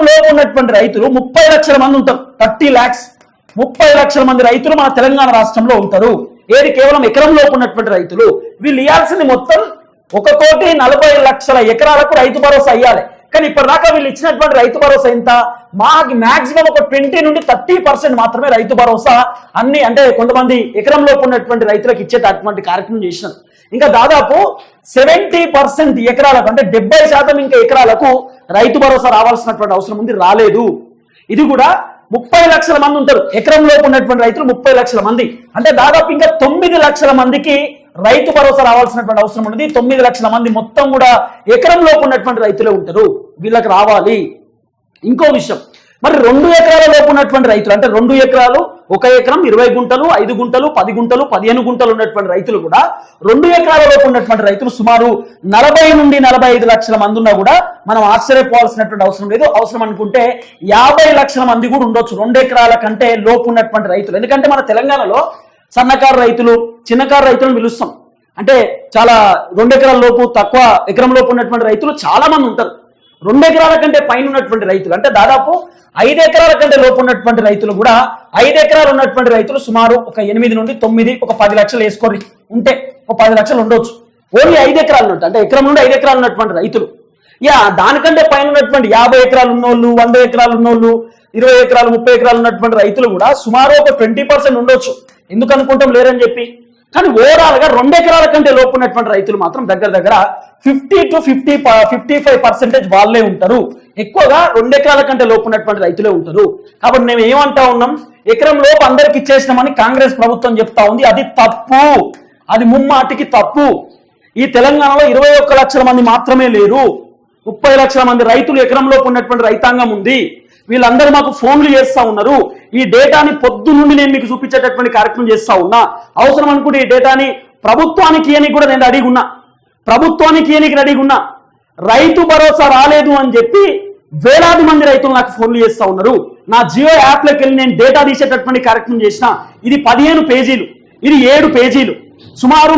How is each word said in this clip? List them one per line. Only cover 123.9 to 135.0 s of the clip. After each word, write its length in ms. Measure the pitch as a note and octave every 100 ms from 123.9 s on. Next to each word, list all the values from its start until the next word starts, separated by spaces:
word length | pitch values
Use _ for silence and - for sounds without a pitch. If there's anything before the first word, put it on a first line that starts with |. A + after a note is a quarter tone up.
నేను 160 | C#4+ C#4
మీకు 120 | C4+ A#3
చూపించేటటువంటి 600 | B3+ C4+ C4 B3+ B3+ B3 A#3+
కార్యక్రమం 320 | A3 B3 A#3
చేస్తా 220 | A3 - F#3+
ఉన్నా. 180 | F3 A#3 A3 - - -
అవసరం 300 | C4 C#4 D4
అనుకుంటే 260 | C#4 D4 C4+
ఈ 40 | B3
డేటాని 340 | B3+ C4 C4 C4+ - - _
ప్రభుత్వానికి 640 | G#3+ B3+ D#4+ F#4+ D#4+ D#4 D4+
ఇయ్యని 200 | D4 D4 D4
కూడా 100 | C#4+
నేను 140 | C4 B3
రెడీగా 200 | C#4 B3
ఉన్నా, 120 | B3 - - _ _ _ _ -
ప్రభుత్వానికి 600 | A#3+ E4 D#4+ D#4 D#4+ D4+
ఇయ్యనికి 260 | D4+ D4+ C#4+
రెడీగా 200 | C#4 C4+
ఉన్నా. 120 | C4+ A3 - - _ _ _ - F#3+
రైతు 280 | A#3+ D#4+ E4
భరోసా 460 | E4 D#4 D#4 D#4 C#4+ C4
రాలేదు 340 | C#4+ D4+ D4 C#4
అని 120 | C4 A#3
చెప్పి 280 | A#3 G4+ G4+ - - - _ D3
వేలాది 380 | A#3 D#4 E4+ E4+ D#4
మంది 180 | D4+ C#4+
రైతులు 220 | C4+